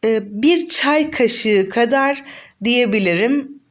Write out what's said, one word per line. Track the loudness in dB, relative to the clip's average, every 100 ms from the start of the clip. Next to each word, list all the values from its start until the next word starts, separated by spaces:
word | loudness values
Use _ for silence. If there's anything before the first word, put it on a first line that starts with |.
| 0
e, | -2 -4 0
bir | 2 2 0
çay | -4 0 0 0
kaşığı | 0 0 0 2 2 0
kadar | 0 0 2 0 -4 -10 -20 -20 _
diyebilirim. | 0 2 2 2 0 0 0 -2 -4 -18 _